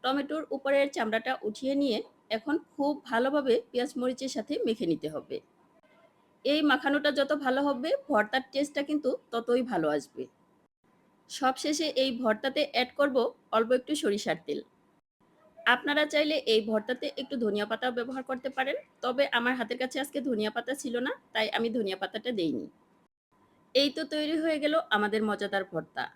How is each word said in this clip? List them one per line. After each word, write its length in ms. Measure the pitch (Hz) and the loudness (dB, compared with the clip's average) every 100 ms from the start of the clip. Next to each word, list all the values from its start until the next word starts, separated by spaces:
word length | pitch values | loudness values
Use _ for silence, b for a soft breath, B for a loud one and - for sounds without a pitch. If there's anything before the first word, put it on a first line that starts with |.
টমেটোর 380 | 247 277 277 311 294 | 0 0 -2 -6 -6
উপরের 360 | 269 277 277 277 | -6 2 2 2
চামড়াটা 380 | 262 220 220 247 254 | 0 0 0 -2 -4
উঠিয়ে 320 | 214 214 262 | -6 -4 -2
নিয়ে 240 | 277 285 220 - _ _ | 2 2 0 -4 _ _
এখন 240 | 220 285 311 - | -4 0 -2 -4
খুব 200 | - 285 294 | -2 0 0
ভালোভাবে 500 | - 233 262 294 269 240 - | -2 0 2 2 2 2 2
পেঁয়াজ 200 | 240 247 - | -4 -2 -2
মরিচের 360 | 247 254 262 254 | -2 -2 -6 -6
সাথে 180 | 214 294 | -4 -2
মেখে 220 | 381 220 175 | -2 0 0
নিতে 220 | 156 151 | -2 -2
হবে। 280 | 151 - 135 _ _ _ _ _ _ _ _ _ _ | -8 -8 -10 _ _ _ _ _ _ _ _ _ _
এই 160 | 262 302 | 0 4
মাখানোটা 480 | 302 269 285 285 294 | 4 4 4 2 2
যত 200 | 277 277 302 | 2 0 0
ভালো 160 | 269 262 | 2 2
হবে, 280 | 285 262 302 554 - | 2 0 0 -2 2
ভর্তার 360 | 240 208 269 262 | 2 2 0 -2
টেস্টটা 320 | - 294 285 | -2 -2 -2
কিন্তু 280 | 277 302 262 - _ | -2 0 0 -2 _
ততই 320 | 233 233 247 | -6 2 2
ভালো 240 | 254 190 156 | 2 0 2
আসবে। 320 | 147 - - 127 _ _ _ _ _ _ _ _ _ _ | 0 -4 -12 -14 _ _ _ _ _ _ _ _ _ _
সবশেষে 560 | - 262 262 294 294 311 254 | 0 0 0 -2 0 0 2
এই 80 | 269 233 | 0 2
ভর্তাতে 420 | 240 214 269 269 285 | 0 2 0 0 0
অ্যাড 180 | 233 254 - | 0 -2 2
করব 200 | 285 254 240 - _ | 2 4 0 -2 _
অল্প 180 | 220 226 | 0 4
একটু 200 | 254 - 294 | 2 2 -2
সরিষার 360 | 214 202 208 156 | 0 0 -2 -4
তেল। 160 | - 143 - _ _ _ _ _ _ _ - - | -4 -8 -8 _ _ _ _ _ _ _ -20 -4
আপনারা 460 | - 247 294 294 302 | 2 2 2 0 2
চাইলে 300 | 302 302 302 - | 2 2 0 2
এই 140 | 220 214 | 2 2
ভর্তাতে 360 | 220 214 254 294 - | -2 -2 -4 -4 -6
একটু 180 | 269 277 | -6 -2
ধনিয়া 300 | 220 202 208 | 0 0 -2
পাতাও 260 | 220 254 240 | -2 -2 -2
ব্যবহার 240 | 240 262 | -6 -6
করতে 240 | 254 254 262 | -6 -6 -6
পারেন, 260 | 262 262 415 - _ | -4 -2 -4 -8 _
তবে 220 | 240 254 277 | -4 0 2
আমার 220 | 240 240 254 | 2 2 0
হাতের 200 | 214 247 | -2 -4
কাছে 180 | 254 269 | -4 -4
আজকে 180 | 226 - | -4 -4
ধনিয়া 300 | 262 220 214 | -2 0 0
পাতা 220 | 233 233 | -2 -6
ছিল 200 | 285 269 240 | -6 -4 -2
না, 120 | 262 539 _ | -2 -6 _
তাই 140 | 226 214 - | -2 0 0
আমি 120 | 233 | 0
ধনিয়া 280 | 233 196 190 | 0 -2 -4
পাতাটা 320 | 190 220 240 | -6 -6 -4
দেইনি। 360 | 220 165 123 - _ _ _ _ _ _ _ _ _ _ | -2 0 -2 -6 _ _ _ _ _ _ _ _ _ _
এই 160 | 262 285 | 2 2
তো 120 | 294 | 0
তৈরি 320 | 311 302 302 320 | -4 -2 -2 0
হয়ে 200 | 320 302 | 0 0
গেল 160 | 285 302 - | 2 0 0
আমাদের 300 | 208 208 214 | 0 2 0
মজাদার 420 | 220 202 202 196 | 0 -2 -2 -2
ভর্তা। 400 | 185 160 160 - - | -2 -6 -6 -8 -8